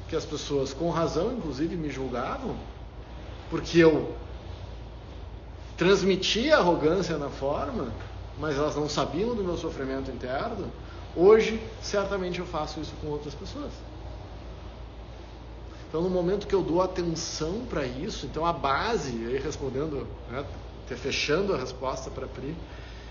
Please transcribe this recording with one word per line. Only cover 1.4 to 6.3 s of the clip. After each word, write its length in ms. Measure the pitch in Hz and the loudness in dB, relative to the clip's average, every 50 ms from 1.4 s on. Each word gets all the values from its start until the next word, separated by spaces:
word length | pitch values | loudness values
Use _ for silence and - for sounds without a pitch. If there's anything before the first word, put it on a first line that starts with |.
| 165 151 131 127 160 170 196 | -4 -4 -2 0 0 0 0
me 140 | 175 156 143 | -2 -2 -4
julgavam, 680 | 131 131 135 127 120 120 127 202 247 277 269 202 127 233 - - - - - - - - - - - - - - - - - - | -2 -4 -4 -2 -2 -2 -2 -2 -4 -4 -4 -4 -4 -6 -8 -10 -12 -12 -14 -12 -12 -14 -12 -12 -12 -12 -12 -12 -12 -12 -6 -4
porque 300 | 160 147 - - - 170 | -4 -2 -2 6 8 10
eu 380 | 165 160 151 135 - - - - - - - - - - - - - - - - - - - - - - - - - - - - - - - - - - - | 10 10 10 8 4 -2 -4 -8 -10 -10 -10 -10 -10 -10 -10 -10 -10 -10 -10 -12 -12 -12 -12 -12 -12 -12 -12 -12 -12 -12 -12 -12 -12 -14 -12 -12 -12 -12 -2
transmitia 800 | - - 185 202 175 175 196 185 - - - | 4 6 6 6 8 6 4 4 4 4 2